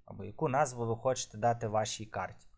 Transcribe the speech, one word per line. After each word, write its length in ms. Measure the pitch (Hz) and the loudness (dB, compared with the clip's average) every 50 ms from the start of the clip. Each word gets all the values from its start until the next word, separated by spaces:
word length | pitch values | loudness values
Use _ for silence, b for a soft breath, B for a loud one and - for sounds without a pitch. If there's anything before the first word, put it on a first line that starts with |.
| - | -18
або 180 | - - - 98 | -14 -12 -10 -8
яку 260 | 101 104 - 160 135 | -8 -4 -2 0 2
назву 380 | 127 143 151 135 123 120 117 | 4 4 4 2 2 0 -2
ви 80 | 113 110 | 0 0
хочете 420 | 110 - 131 127 - - - - | 2 2 2 2 0 -2 -8 -2
дати 300 | 107 117 117 117 117 117 | 2 2 2 2 2 0
вашій 380 | 104 104 107 107 - - - 107 | 0 2 2 0 0 -2 -6 -8
карті. 420 | - - - - 110 - - - - - | -6 -6 -6 -6 -6 -8 -12 -20 -20 -16